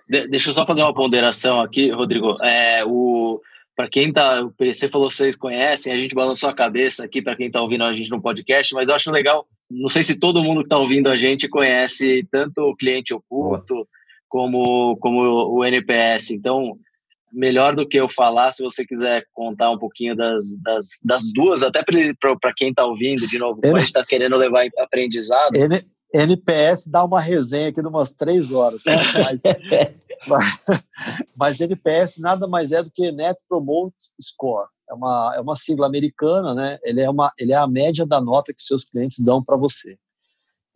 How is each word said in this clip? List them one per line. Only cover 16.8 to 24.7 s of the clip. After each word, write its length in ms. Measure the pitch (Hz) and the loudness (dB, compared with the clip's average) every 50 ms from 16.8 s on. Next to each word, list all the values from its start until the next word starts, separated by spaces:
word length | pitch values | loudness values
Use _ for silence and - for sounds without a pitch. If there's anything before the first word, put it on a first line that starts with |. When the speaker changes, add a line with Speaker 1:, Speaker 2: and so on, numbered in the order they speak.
| _ _ _ _ _ _ _ _ _ _ | _ _ _ _ _ _ _ _ _ _
Speaker 1:
melhor 440 | 117 123 131 131 127 127 135 143 143 | -6 -2 0 2 4 4 4 4 2
do 100 | 147 143 | 0 -2
que 120 | 143 - 139 | 0 2 0
eu 80 | 131 123 | 0 0
falar, 460 | - - 123 117 113 120 123 131 131 | 2 2 2 4 4 4 2 2 0
se 100 | - 131 | -2 -8
você 220 | 123 - - 123 | -8 -6 -8 -8
quiser 400 | - 127 117 120 123 120 117 - - _ | -8 -6 -4 -2 0 0 -2 -2 -6 _
contar 360 | 120 117 113 107 101 117 117 | -10 -10 -10 -4 0 0 0
um 80 | 117 101 | 0 0
pouquinho 380 | 117 104 - - 120 120 113 | -4 -10 -8 -6 -6 -6 -4
das, 400 | 110 117 117 113 107 104 101 101 98 | -2 -2 -2 -2 -2 -4 -6 -10 -8
das, 240 | 85 113 113 110 101 - - - - | -4 -4 -4 -4 -4 -6 -12 -8 -2
das 200 | 117 127 123 113 110 107 | -2 0 0 -2 -4 0
duas, 280 | 127 151 190 175 139 | 2 2 4 4 4
até 220 | 139 123 - 151 156 | 2 2 0 0 0
pra, 160 | - 170 170 156 151 139 - | 2 2 2 2 2 0 0
pra, 200 | - 135 127 - | 0 0 0 2
pra 140 | - 127 113 | 0 -2 -2
quem 180 | - 135 135 123 | 0 -2 0 2
tá 120 | 139 127 | 2 0
ouvindo, 420 | 120 117 107 120 135 139 127 117 107 | 0 0 -2 -2 -2 -2 -2 -4 -4
de 100 | 120 120 | -4 -2
novo, 220 | 123 120 110 110 | -2 -2 -2 0
como 140 | 123 143 165 | 2 2 4
a 40 | 185 | 4
Speaker 3:
Ele 20 | |
Speaker 1:
gente 120 | 143 - - | 2 2 0
tá 100 | 135 - | -2 0
querendo 320 | - 135 123 127 127 131 131 | 2 0 0 2 2 4 4
levar 280 | 131 123 120 123 123 | 4 4 4 2 2
em 40 | 120 | 2